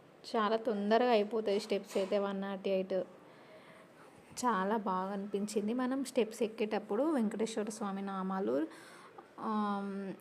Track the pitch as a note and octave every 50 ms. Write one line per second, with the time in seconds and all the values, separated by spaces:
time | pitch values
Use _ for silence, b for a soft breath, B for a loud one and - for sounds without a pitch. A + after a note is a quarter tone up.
0 | - - - - - - - A3+ G#3 G3+ A3 A3 A3+ C4 G#3 G3+ G3+ G#3 A3 A3+
1 | B3 B3 A#3+ G#3 G#3 G#3 A#3 A3 G#3+ G#3 G3 G#3 - - G3+ G3 G3+ - - G3+
2 | F#3+ F#3+ G3+ G3+ G3+ G3 G3 G3 G3 G3 G3 F#3+ - G3 G3 F#3+ F#3+ F#3 F#3+ F#3
3 | - - - - B B B B B B B B B B B B B B B B
4 | B B B B - - - - B3 B3 A3 F#3 F#3+ G3 A3 A#3 G3 G#3 F#3 F#3
5 | F#3+ F#3+ G3+ G3+ G3 G#3 G#3 G3 G#3+ G#3 - G#3+ G3 G#3 A#3+ B3+ B3+ B3 C4 C4+
6 | C4+ - - B3+ G#3+ G#3+ - - A3+ G#3+ A3 - A3 G#3+ A3 G3+ G#3 - G3+ A3
7 | C#4 E4 D#4 B3+ A3 G#3 - G3+ A3+ A3+ - A3 G3+ A3+ G#3+ - G#3 G3 F#3+ G3
8 | G3 G3 G3 F#3+ F#3 F#3+ F#3+ F#3+ G3+ A3 B3+ C#4+ D#4+ D#4 B B B B B B
9 | B B B - - - - - - A3+ G#3+ G#3+ G#3 G3+ G3+ G3+ G3 G3+ G3 G3
10 | G3 G3 - -